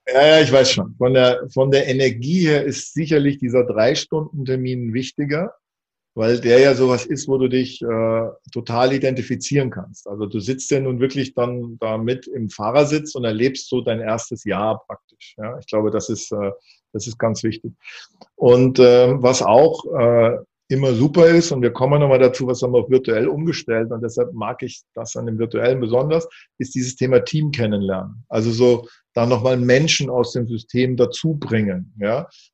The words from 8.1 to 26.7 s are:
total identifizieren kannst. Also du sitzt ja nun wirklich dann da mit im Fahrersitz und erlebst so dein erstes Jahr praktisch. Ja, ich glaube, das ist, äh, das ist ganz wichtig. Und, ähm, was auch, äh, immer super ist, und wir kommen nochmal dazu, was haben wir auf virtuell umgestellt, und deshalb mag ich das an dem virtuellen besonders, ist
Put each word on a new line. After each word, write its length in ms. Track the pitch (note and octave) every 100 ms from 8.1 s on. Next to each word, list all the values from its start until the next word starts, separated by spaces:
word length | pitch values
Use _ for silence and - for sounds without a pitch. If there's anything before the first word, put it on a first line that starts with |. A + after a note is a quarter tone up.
| A2+ A2+ - -
total 400 | B2 A#2 A#2+ C3
identifizieren 800 | C3+ C3 B2+ A2+ B2 - C#3 B2+
kannst. 340 | F2+ - - -
Also 180 | G#2 G#2
du 140 | G#2+
sitzt 280 | G2 C3 -
ja 120 | C#3
nun 180 | C3 B2
wirklich 340 | C3 C#3 C3+
dann 440 | - B2 B2 A#2 A#2
da 180 | A2+ A2
mit 300 | A2+ B2+ -
im 220 | C3 G#2+
Fahrersitz 680 | - G#2+ C3+ C#3+ D3+ D3+ C3+
und 80 |
erlebst 460 | A#2 G#2+ C3 C3 -
so 100 | B2+
dein 200 | A#2 A2
erstes 420 | A2 A2+ - A2+
Jahr 400 | G#2 F#2+ G#2+ A2 -
praktisch. 500 | G#2 _ _ - -
Ja, 200 | A2 C3
ich 80 | -
glaube, 220 | G#2+ G#2+
das 200 | G2+ -
ist, 220 | G#2 -
äh, 180 | G#2 G2 G2 _ _ _
das 160 | A2 A#2
ist 100 | A2
ganz 240 | A2+ A2
wichtig. 280 | A2+ G#2+ A#2 - - - - _ - -
Und, 420 | B2+ B2 C3 B2+
ähm, 440 | B2 B2 B2+ C3+
was 180 | B2 C3
auch, 440 | F#2 A#2 D3 - - D3+
äh, 400 | A#2 A#2 A2+ B2 - _ -
immer 240 | C3 C3+
super 340 | A2+ D3 D#3+ E3
ist, 240 | E3+ E3
und 100 | C3+
wir 100 | A#2+
kommen 260 | - C3 D3
nochmal 200 | C#3+ C3
dazu, 260 | B2+ B2+ B2+
was 140 | A#2+
haben 120 | B2
wir 100 | B2
auf 60 | G#2
virtuell 380 | C3 C3 A2 D3
umgestellt, 640 | D3+ E3 - - A2+ A2+
und 100 | A#2
deshalb 320 | A#2 B2 B2
mag 280 | A2+ G#2+ B2
ich 200 | B2+ - _
das 220 | A2+ A#2+ A#2+
an 100 | A#2
dem 120 | A2
virtuellen 400 | A2+ A2 A#2+ C3
besonders, 480 | A2+ A#2+ D3 E3 E3 - _ -
ist 160 | B2+